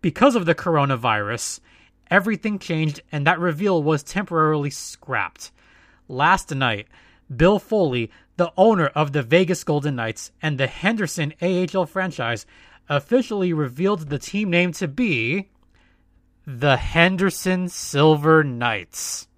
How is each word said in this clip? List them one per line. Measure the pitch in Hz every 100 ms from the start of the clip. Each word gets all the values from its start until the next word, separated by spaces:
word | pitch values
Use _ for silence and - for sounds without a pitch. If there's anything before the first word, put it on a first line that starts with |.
because | 175 - 269 240
of | 165
the | 165
coronavirus, | - 160 139 131 120 107 101 113 - - _ _ _ _ _
everything | 185 196 208 214 202
changed | - 160 156 147 _
and | 151 143
that | 170
reveal | 175 151 202 180
was | 147 151
temporarily | - 190 202 165 156 156 143
scrapped. | - - - - 120 92 _ - _ _ _ _ _ _
Last | 127 151 190 - 139
night, | 131 104 - - _ _ _
Bill | 123 165 208
Foley, | - 220 165 123 113 - _ -
the | 175 -
owner | 208 208 147
of | - 151
the | 143
Vegas | 117 165 180 180
Golden | - 147 143 131
Knights | 113 110 - _
and | 156 143
the | 131
Henderson | - 185 226 190 - 147 156
A | 175 180
H | 185 190
L | 175
franchise, | 190 185 151 117 113 - - - - _
officially | 143 - 247 240 208 185
revealed | 160 143 123 190 208 151
the | 143
team | - 202 208
name | 170 180
to | 160 165
be | 139 247 135 113 175 190 _ _ _ _ _ _ _ _ _ -
the | 123 143 131
Henderson | - 165 170 190 190 - - 185 180
Silver | - - 139 156 151 147 160
Knights. | 147 120 120 107 87 - - - -